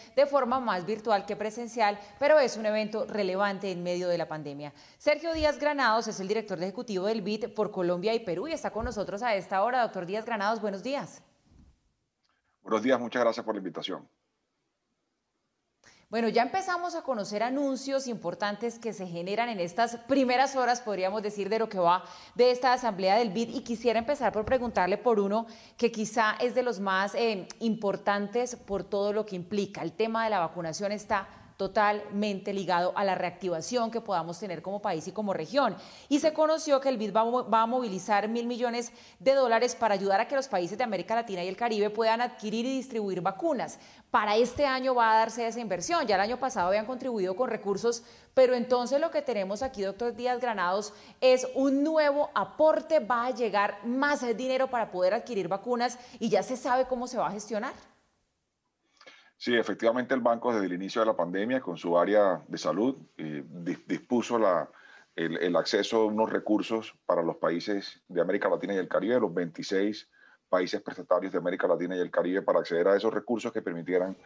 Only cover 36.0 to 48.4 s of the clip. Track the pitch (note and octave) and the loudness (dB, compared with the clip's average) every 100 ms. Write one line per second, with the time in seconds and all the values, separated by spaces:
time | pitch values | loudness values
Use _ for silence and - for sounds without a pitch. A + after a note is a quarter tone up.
36 | - C#4+ D#4 D#4 D#4 D#4+ D#4 C4+ C4+ B3 | 0 2 4 4 2 2 2 2 2 0
37 | G#3+ A3 A3+ B3 G3+ A3+ A3+ B3+ A#3+ F#3+ | 0 2 2 0 2 2 4 0 -2 -4
38 | F3+ G3+ G#3+ A#3 A#3 A#3+ A#3+ A#3 A#3 - | 0 2 2 -2 -4 -2 -2 -2 -8 -12
39 | - - G#3+ C4+ B3 A3+ A#3+ - A3+ G3 | -20 -2 2 4 4 4 2 2 0 2
40 | G3 G3 A3 C#4 F3 F#3+ F3 G#3+ A#3+ F#3+ | 2 2 2 -2 0 -2 -2 -2 -2 -2
41 | E3+ A3+ A3+ F#3 F#3 F#3 A#3 A3 G#3 G#3+ | -2 -2 -2 -4 -4 -2 -2 0 0 2
42 | A3 A3+ A#3+ A#3 G#3+ A3 B3 C4+ - A3+ | 2 2 -2 -4 -4 -2 -2 -2 -4 -4
43 | G3+ F3+ F3+ - E4+ C4 D#3 - - - | -4 -2 -2 -2 0 0 -4 -10 -20 -20
44 | _ A#3+ G#3 G#3+ A#3+ - C#4+ C4 C4 B3 | _ 0 4 4 2 2 0 2 2 4
45 | A3+ A3 A3+ A3+ A#3 A3+ A3+ F3+ E3+ E4+ | 6 6 4 0 -4 -4 -4 -4 0 0
46 | B3+ F#3+ G#3 B3 C4 G#3 F3+ G#3 A3 B3+ | 2 2 2 -2 -2 0 2 2 0 -6
47 | C4+ A3+ F#3 F#3 B3 G#3+ G3 F#3+ A#3 A#3 | -4 -2 -2 0 -2 -2 -2 0 0 -2
48 | - - - - | -8 -20 -2 4